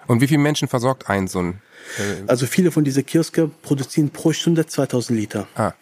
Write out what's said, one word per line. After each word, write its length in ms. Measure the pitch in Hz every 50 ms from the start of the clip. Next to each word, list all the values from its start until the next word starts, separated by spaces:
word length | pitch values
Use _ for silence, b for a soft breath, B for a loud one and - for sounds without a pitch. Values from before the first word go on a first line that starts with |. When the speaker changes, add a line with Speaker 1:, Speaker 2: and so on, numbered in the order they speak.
| -
Speaker 1:
Und 140 | - 123 113
wie 60 | 131
viele 140 | 131 151 143
Menschen 280 | 143 147 151 - - 135
versorgt 400 | - 127 113 131 131 127 - -
ein 180 | 101 98 95
so 120 | 90 - 95
ein, 220 | 90 87 90 98 B B B B B B B B
äh 280 | 104 101 98 85 95
Speaker 2:
Also 200 | 104 127 120 131
viele 240 | 123 - - 185 170
von 140 | - 160 151
diesen 200 | 139 131 139 135
Kioske 440 | - - 165 165 - - - 165 151 160 _ _
produzieren 480 | - 147 135 135 - - - 151 139
pro 220 | - - - 170 156
Stunde 340 | - - 170 170 165 156
zweitausend 520 | - - - 139 127 - 127 113 - 120 113
Liter. 300 | 104 101 - 110 98 - -
Speaker 1:
Ah. 180 | - 113 98 - -